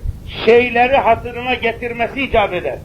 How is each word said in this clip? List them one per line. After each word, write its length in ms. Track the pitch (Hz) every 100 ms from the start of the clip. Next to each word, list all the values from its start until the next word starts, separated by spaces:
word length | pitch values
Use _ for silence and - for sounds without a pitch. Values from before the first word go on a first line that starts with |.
| - - - -
şeyleri 520 | - 240 247 233 247 269
hatırına 580 | 202 226 240 240 254
getirmesi 680 | 240 226 214 240 233 226 269
icap 300 | 254 226 196
eder. 260 | 175 147 117